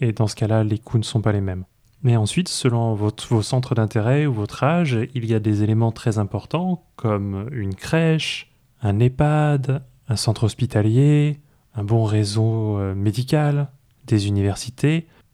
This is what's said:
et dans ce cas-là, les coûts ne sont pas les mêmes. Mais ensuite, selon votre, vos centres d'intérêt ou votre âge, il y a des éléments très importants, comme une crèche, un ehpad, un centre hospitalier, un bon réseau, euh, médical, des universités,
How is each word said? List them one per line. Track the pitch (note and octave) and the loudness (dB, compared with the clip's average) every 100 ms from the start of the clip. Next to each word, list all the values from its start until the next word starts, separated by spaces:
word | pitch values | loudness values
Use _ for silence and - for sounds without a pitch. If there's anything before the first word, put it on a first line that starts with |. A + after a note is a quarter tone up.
et | A#2+ | -2
dans | A2 G#2+ | 0 -2
ce | - | -2
cas-là, | G#2+ A2 | 0 2
les | G#2+ G#2 | 0 -2
coûts | - A2+ | -2 -2
ne | |
sont | G#2+ A#2 | 0 -2
pas | G#2+ | 0
les | G2+ | 0
mêmes. | F#2+ F#2 F#2 _ _ _ | -2 -6 -10 _ _ _
Mais | B2+ A2+ | 0 2
ensuite, | G#2 F3 F#3 | 2 -2 -4
selon | - B2+ A#2 A#2 | -2 0 0 0
votre, | G#2 G#2 - - | 0 -2 -2 -2
vos | A2+ | -2
centres | G#2 C3 B2+ | 0 -2 0
d'intérêt | A2+ G#2+ A2+ A2 C#3 D3+ | 0 0 0 0 2 0
ou | |
votre | A2 G#2 - | -2 -4 -2
âge, | C3 F3 D#3+ A#2 B2+ B2 | 0 2 0 0 -2 -4
il | A2+ | -2
y | |
a | A2 | 0
des | G#2+ G#2 | 2 2
éléments | G#2+ A2 A2+ | 2 2 0
très | A2 A#2 G#2+ | 0 -2 0
importants, | G2 G#2 - D#3 F#3 F3 _ - | -2 -4 -6 -4 -2 -4 _ -6
comme | A2+ G#2 G2+ F#2+ A2+ | -2 -2 -2 -6 -6
une | C3+ G2 | -6 -6
crèche, | F#2+ - E3 E3 D#3+ - - - _ _ _ | -6 -2 0 2 0 -2 -8 -12 _ _ _
un | G2+ G2+ | -2 2
ehpad, | B2 C3 D3+ D3+ D3+ C#3+ B2+ C#3 - _ - | 2 2 2 2 2 0 0 -4 -6 _ -6
un | G#2+ | -2
centre | - G#2+ | -2 0
hospitalier, | G#2+ - A#2+ A2 G#2+ A#2+ D3 D3 D3 C#3+ - _ _ | -2 -2 -2 0 2 4 4 4 2 -2 -10 _ _
un | G#2+ | -8
bon | G2+ A#2 | 0 2
réseau, | A2 G#2+ G2+ G#2+ A2+ A2+ G#2+ G2+ | 2 2 2 2 0 0 0 -2
euh, | G2 | -2
médical, | G2 G#2 G#2 B2+ D#3 D3 C#3+ C#3 - _ _ - | -2 -2 -2 0 0 2 0 -2 -8 _ _ -2
des | G#2+ G2+ | 0 2
universités, | G2+ G2 G2 - - C#3+ D#3+ - _ _ | 0 0 -2 -8 -2 0 0 -4 _ _